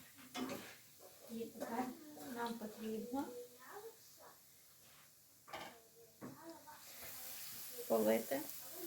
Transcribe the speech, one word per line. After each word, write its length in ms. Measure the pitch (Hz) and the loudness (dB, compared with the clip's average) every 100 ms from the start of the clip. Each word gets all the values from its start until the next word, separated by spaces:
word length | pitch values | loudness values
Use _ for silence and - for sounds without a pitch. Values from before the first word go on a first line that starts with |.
| - - - - - - - - - - - - - | -12 -14 -6 0 0 0 -4 -10 -16 -16 -16 -14 -6
І 140 | 233 | -2
тепер 420 | 233 - 254 233 254 - - - 285 | -2 -2 2 2 2 0 -6 -8 -4
нам 240 | 240 233 226 | 2 2 2
потрібно 680 | 214 214 220 220 240 262 320 494 480 - - 415 453 - - - - - - - - - - - - - - - - - - - - - - - 254 - 330 311 - 202 - - 269 - - - - - - 247 240 | -2 -2 0 2 2 2 2 -2 -8 -10 -10 -8 -8 -10 -16 -16 -16 -16 -18 -20 -20 -20 -18 -18 -18 -20 -20 -20 -8 -6 -6 -8 -14 -18 -18 -10 -8 -8 -8 -10 -10 -12 -10 -8 -6 -4 -4 -4 -4 -4 -4 -2 6
полити 520 | 226 214 226 - 269 311 - - 349 | 8 10 10 8 2 2 -4 -6 -2